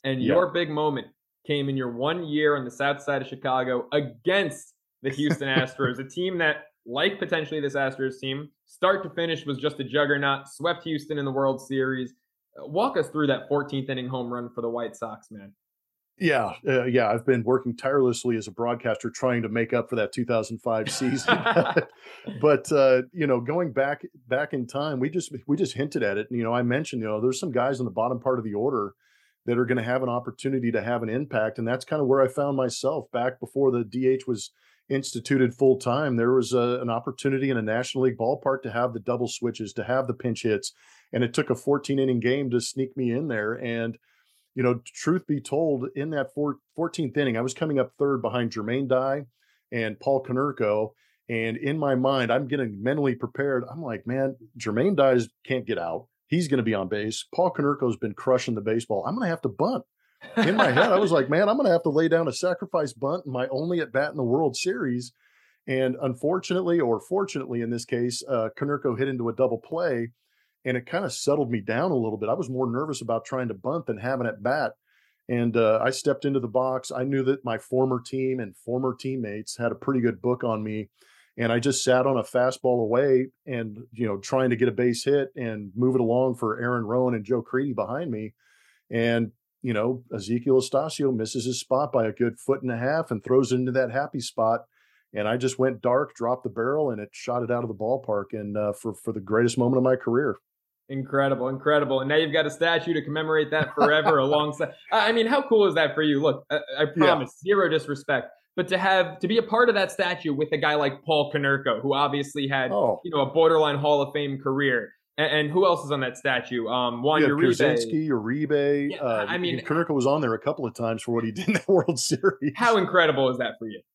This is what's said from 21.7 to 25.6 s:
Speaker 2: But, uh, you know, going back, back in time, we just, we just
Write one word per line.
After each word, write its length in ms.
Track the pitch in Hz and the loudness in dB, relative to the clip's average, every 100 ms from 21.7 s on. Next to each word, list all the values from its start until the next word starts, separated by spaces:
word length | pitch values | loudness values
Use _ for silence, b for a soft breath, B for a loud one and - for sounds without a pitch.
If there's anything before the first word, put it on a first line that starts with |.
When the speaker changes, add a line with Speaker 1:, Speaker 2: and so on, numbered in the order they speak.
| - - B B B B 165 | 0 -2 B B B B 2
Speaker 2:
But, 300 | 151 139 - | 4 4 4
uh, 320 | 151 135 127 127 | 4 6 6 2
you 140 | 180 147 | -4 0
know, 140 | 123 | 2
going 320 | 123 160 175 | 0 -2 -2
back, 300 | 123 135 143 - 143 120 | 0 -2 -2 -10 -18 -4
back 240 | 127 147 | -2 -2
in 140 | 143 120 | -4 -4
time, 340 | 139 151 135 | -4 -4 -2
we 100 | 135 | -2
just, 220 | 175 - 135 - | -2 -6 -12 -2
we 100 | |
just 180 | 143 | 0